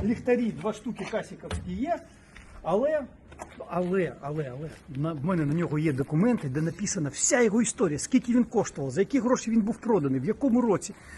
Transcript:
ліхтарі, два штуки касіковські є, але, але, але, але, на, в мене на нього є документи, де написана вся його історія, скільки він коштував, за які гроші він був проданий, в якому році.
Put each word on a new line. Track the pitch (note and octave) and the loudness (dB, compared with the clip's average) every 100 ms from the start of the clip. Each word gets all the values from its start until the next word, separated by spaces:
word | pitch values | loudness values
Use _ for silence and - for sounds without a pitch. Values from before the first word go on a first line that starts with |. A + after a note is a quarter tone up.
ліхтарі, | G3+ A#3+ - B3 A#3 | -2 -2 2 2 0
два | C#3+ G#3 | -2 -4
штуки | G#3 A#3+ - E3+ | -6 -8 -8 -6
касіковські | G#3 - E3+ E3 - F3+ | -6 -6 -12 -10 -10 -6
є, | F#3 D4+ E4 - - - - - - | -4 -2 -4 -6 -20 -20 -20 -20 -10
але, | D#3+ G3 C#4+ D4+ B3 - - - - - - | -2 0 2 0 -4 -12 -20 -18 -16 -16 -6
але, | E3+ F3+ F#3+ D#3+ - | -4 0 0 0 -4
але, | C#3+ D#3 C3+ B2+ | -8 -6 -6 -8
але, | D#3+ - - | -12 -14 -10
на, | C3+ D#3+ | -4 -2
в | D#3 | -2
мене | D3+ F3+ C#3+ | -2 0 2
на | |
нього | E3 D#3 D3+ | 0 0 0
є | D#3+ | 0
документи, | C3 C#3 D3+ A#3 A#3 C#3+ | 0 0 2 4 2 0
де | C3+ | -2
написана | D#3+ E3+ G3+ F#3 C#3+ | -2 -2 -4 -2 -4
вся | - - C4+ | -2 2 4
його | A#3 A3 | 4 4
історія, | A3+ - F#3+ D3 | 2 2 0 0
скільки | - B3+ - | 2 2 4
він | A#3+ | 2
коштував, | A#3 G#3+ - - C3+ | 2 2 0 -2 -2
за | C3 | 0
які | G3 C#4 | 2 2
гроші | A3+ B3+ - | 2 2 2
він | A3+ | 2
був | G#3 - | 2 0
проданий, | - G#3 C#3 C3 | 2 2 2 0
в | |
якому | C#3+ G#3+ C#4 A#3 | 0 0 2 4
році. | A#3+ F3 - - - | 4 2 0 -14 -18